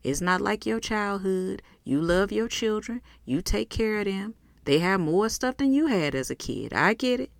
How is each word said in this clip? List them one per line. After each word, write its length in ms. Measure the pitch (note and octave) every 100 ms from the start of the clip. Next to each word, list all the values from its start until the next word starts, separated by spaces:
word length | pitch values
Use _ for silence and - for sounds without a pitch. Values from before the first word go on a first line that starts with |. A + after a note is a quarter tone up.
It's 180 | - C#3
not 220 | F3+ F#3
like 240 | - G#3+ G#3+
your 140 | A3+
childhood. 800 | - G#3+ G3+ G3 F#3+ F#3 F#3 F#3+ - _
You 180 | - C3+
love 300 | E3 F3+ G3+
your 160 | G#3 A3+
children. 560 | - A3+ G#3+ G#3+ A#3 - -
You 200 | - C3+
take 260 | - G#3 A3
care 300 | - A3 G#3+
of 60 | G3+
them. 280 | F#3+ G3+ A3+ _ _ -
They 140 | C#3+
have 200 | F3 F#3+
more 300 | D#3 F3 A3
stuff 280 | - B3+ B3+
than 140 | C#4
you 160 | C4+ D#4
had 280 | G#3 D3 C3+
as 160 | B2+
a 40 | B2+
kid. 380 | - A2 A2
I 220 | A2 D#3+ A3
get 240 | B3+ B3
it. 100 | C4